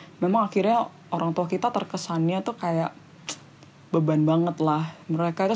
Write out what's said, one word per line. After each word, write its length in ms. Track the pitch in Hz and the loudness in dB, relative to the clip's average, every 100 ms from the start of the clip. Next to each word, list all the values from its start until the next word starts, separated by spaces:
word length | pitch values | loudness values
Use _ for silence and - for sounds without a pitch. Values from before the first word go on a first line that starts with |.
| - - | -20 -4
memang 300 | 180 220 202 | 0 2 2
akhirnya 400 | 202 196 233 - - - | 0 2 2 -2 -8 -8
orang 240 | 170 165 165 | -4 -2 -2
tua 100 | 175 | -2
kita 220 | 180 240 | -2 0
terkesannya 720 | 208 - 180 - 165 165 185 | -2 -4 -6 -2 0 0 0
tuh 160 | 214 233 | -4 -4
kayak 400 | 175 165 160 - - - - - - - - - - | -2 -2 -2 -6 -20 -16 -12 -12 -16 -20 -20 -20 -2
beban 320 | 165 156 156 | 0 2 2
banget 320 | 156 165 170 170 | 4 4 2 0
lah. 320 | 156 151 160 - - | 0 0 -2 -10 -4
Mereka 320 | 160 170 165 | -2 -2 0
itu 80 | 190 | 0